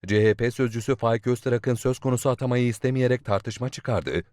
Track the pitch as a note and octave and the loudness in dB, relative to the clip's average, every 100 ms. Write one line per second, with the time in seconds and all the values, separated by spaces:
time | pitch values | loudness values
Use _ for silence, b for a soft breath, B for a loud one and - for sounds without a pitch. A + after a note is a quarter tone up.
0 | G2 G#2 G#2+ G#2 A#2 A#2+ B2+ A2+ A2 C3 | 0 4 4 4 0 0 -2 -2 -2 0
1 | A#2 A2+ B2 B2 - A#2+ C3 A#2+ C3 B2+ | 0 0 0 -2 0 0 0 0 0 -2
2 | C3+ B2 C#3 B2 C3 B2 B2 A2+ B2+ C3 | -2 0 0 0 0 0 0 0 -2 2
3 | B2+ B2+ - G2 - G#2+ B2+ - - G#2+ | 2 2 0 -2 -2 -8 -8 -6 -4 -2
4 | C#2 C3 - | 0 -4 -4